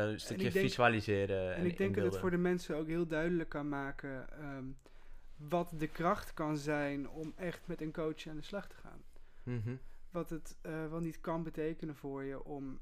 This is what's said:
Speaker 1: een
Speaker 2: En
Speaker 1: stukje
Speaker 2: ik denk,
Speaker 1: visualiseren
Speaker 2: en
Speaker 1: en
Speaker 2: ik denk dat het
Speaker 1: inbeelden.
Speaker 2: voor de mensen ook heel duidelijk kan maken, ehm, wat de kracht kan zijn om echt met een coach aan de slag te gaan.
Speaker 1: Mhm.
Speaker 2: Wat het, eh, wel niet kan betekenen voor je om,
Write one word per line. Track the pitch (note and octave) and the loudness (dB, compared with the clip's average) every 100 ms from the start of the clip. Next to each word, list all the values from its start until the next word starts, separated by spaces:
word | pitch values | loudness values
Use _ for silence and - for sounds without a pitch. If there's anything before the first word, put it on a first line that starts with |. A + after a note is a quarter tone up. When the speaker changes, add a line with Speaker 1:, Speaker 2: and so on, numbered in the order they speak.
Speaker 1:
een | G#2+ | 4
Speaker 2:
En | G#2+ | 2
Speaker 1:
stukje | - A#2+ F#3+ | -2 0 2
Speaker 2:
ik | |
denk, | F3+ | 4
Speaker 1:
visualiseren | C3 - A#2+ A2 G#2 G2 G2 F#2+ F#2 | 4 8 8 8 4 4 6 4 2
Speaker 2:
en | F2+ | 2
Speaker 1:
en | F3+ | 2
Speaker 2:
ik | F3 | 4
denk | |
dat | G3 | 2
het | G3 | 4
Speaker 1:
inbeelden. | F#3 F#3 | 4 4
Speaker 2:
voor | F#3 | 2
de | F3 | 4
mensen | F3+ F3+ - D#3 | 4 2 0 -2
ook | D#3 | 0
heel | E3 E3 | 0 2
duidelijk | D#3 E3+ F3 D#3 | 2 4 2 2
kan | D3 D3 | -2 -2
maken, | C#3 C#3 C3+ C#3 C3+ - | -2 -2 -4 -6 -6 -6
ehm, | C#3+ D3 C#3 C3 C3+ - - - - - - | -8 -8 -6 -6 -10 -14 -16 -12 -12 -12 -12
wat | D3 E3+ F3 D#3+ | 0 2 2 0
de | D3+ | -2
kracht | - E3+ - - | 2 2 2 0
kan | - D3+ D3+ | -2 0 0
zijn | C#3+ D3 C#3+ C#3+ C3 | 2 2 2 0 -4
om | D#3 D#3+ - | -6 -6 -4
echt | F3+ - - | -4 -4 -6
met | E3 | -4
een | D#3 | -4
coach | E3 D#3 D#3 E3 | -2 -2 -2 -6
aan | D3+ | -8
de | |
slag | D3 G3+ - | -4 -6 -6
te | - | -12
gaan. | - - - - - - | -12 -12 -14 -14 -14 -10
Speaker 1:
Mhm. | - B2 A2 B2+ - - - | -4 -2 -2 -4 -8 -10 -8
Speaker 2:
Wat | F3 D#3+ | -6 -4
het, | D#3+ - - | -4 -6 -10
eh, | - D#3+ D#3 | -6 -4 -2
wel | E3 | -2
niet | E3 D#3+ | -2 -4
kan | - E3 | -2 -2
betekenen | D#3+ D#3+ D#3 D#3+ D#3+ D3 | -2 -2 -2 -2 -6 -6
voor | C#3+ C#3 | -6 -4
je | C3+ C3+ | -4 -6
om, | - C#3+ C3+ C3 | -6 -6 -6 -6